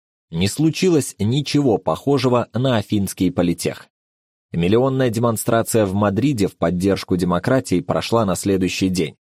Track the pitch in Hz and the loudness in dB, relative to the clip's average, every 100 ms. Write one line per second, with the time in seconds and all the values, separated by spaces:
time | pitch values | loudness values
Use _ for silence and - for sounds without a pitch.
0 | _ _ _ 82 95 - 156 151 185 160 | _ _ _ -4 -2 0 0 2 2 2
1 | - - 101 139 139 147 139 98 - 78 | 0 -2 -2 -2 0 0 2 2 0 -4
2 | - 139 127 123 - 110 131 117 - 104 | 0 0 2 0 0 -2 0 0 0 -2
3 | 95 - 90 - 87 82 73 - - _ | -2 -2 -2 0 0 0 -4 -8 -14 _
4 | _ _ _ _ _ 82 85 113 135 131 | _ _ _ _ _ -2 2 2 2 0
5 | 127 110 120 107 - 117 107 117 101 101 | -2 0 -2 -2 0 0 2 0 0 0
6 | 104 98 139 123 92 - 85 90 98 92 | 0 0 0 0 -2 0 -2 0 0 0
7 | - 92 87 87 - 131 - 90 - 82 | 0 0 0 0 0 -2 0 -2 -2 -4
8 | - 117 101 87 101 95 92 - 95 92 | 0 0 0 -2 0 0 0 -2 -2 -2
9 | 76 - | -4 -6